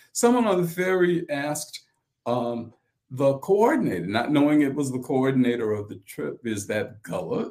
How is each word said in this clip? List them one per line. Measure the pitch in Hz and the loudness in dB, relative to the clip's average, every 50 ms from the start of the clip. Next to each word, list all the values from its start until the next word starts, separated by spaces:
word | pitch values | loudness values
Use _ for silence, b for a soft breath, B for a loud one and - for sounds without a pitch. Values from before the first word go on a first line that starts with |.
| b b | b b
someone | b - 233 240 247 247 226 | b 0 2 4 4 4 2
on | 208 185 180 | 2 2 2
the | 175 165 | 0 -2
ferry | - 180 185 185 185 180 175 175 175 165 - - | -2 -2 0 0 2 4 4 2 2 0 -2 -4
asked, | 143 139 143 147 151 - - - - - - _ _ _ _ _ _ _ _ | -6 -4 -4 -4 -6 -6 -8 -10 -14 -18 -20 _ _ _ _ _ _ _ _
um, | 117 123 123 120 120 120 117 113 110 - _ _ _ _ _ _ _ | -4 -2 -2 -2 -4 -6 -8 -10 -12 -16 _ _ _ _ _ _ _
the | 135 127 139 139 135 135 | -4 0 2 2 2 0
coordinator, | - 190 196 208 233 269 320 247 185 120 95 87 82 | 0 2 4 4 4 4 4 2 0 -2 -2 -2 -4
not | 95 104 117 123 135 | -2 -2 -2 0 2
knowing | 147 143 143 147 151 151 | 2 4 4 6 4 4
it | 143 135 139 | 4 2 0
was | 147 143 131 | -2 -4 -4
the | 127 127 | -4 -6
coordinator | 127 - 139 127 131 135 131 127 123 123 120 117 113 107 | -4 -2 0 2 2 2 2 4 2 2 2 0 0 -2
of | 107 104 101 107 | -2 -4 -4 -8
the | 107 - - | -12 -16 -16
trip, | - - 147 147 147 - - 117 | -16 -10 -8 -8 -8 -8 -8 -6
"Is | 113 107 101 101 | -6 -4 -4 -4
that | - 107 107 95 - - - | -2 -2 -2 -4 -4 -10 -16
Gullah, | - - - 92 85 82 - 110 117 - | -12 -8 -8 -6 -6 -4 -4 -4 -4 -6